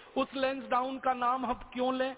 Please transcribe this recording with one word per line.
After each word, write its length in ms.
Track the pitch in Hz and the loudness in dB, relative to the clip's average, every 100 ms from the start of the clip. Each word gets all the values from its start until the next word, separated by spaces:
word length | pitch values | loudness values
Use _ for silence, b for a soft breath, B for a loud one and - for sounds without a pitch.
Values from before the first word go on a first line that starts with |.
| B - | B -2
उस 180 | 262 269 | -2 0
लैंसडाउन 600 | 262 269 220 247 262 269 | 0 -2 0 0 0 0
का 160 | 262 | 0
नाम 320 | 247 240 262 240 | 2 2 2 0
हम 240 | 208 - | -4 -6
क्यों 200 | 247 254 262 | -2 0 2
लें 200 | 262 | -2